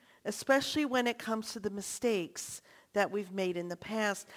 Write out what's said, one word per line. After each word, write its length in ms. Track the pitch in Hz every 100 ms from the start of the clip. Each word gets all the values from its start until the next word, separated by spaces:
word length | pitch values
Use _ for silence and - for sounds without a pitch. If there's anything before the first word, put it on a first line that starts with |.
| _ -
especially 600 | - 208 - 269 269 302
when 220 | 294 254 240
it 120 | 233
comes 340 | - 220 214
to 80 | 233
the 100 | 202
mistakes 880 | 202 - - 247 208 160 - - - - - -
that 180 | 202 196
we've 220 | 202 185
made 240 | 190 185 175
in 120 | 175
the 80 | 175
past, 520 | - 220 214 196 -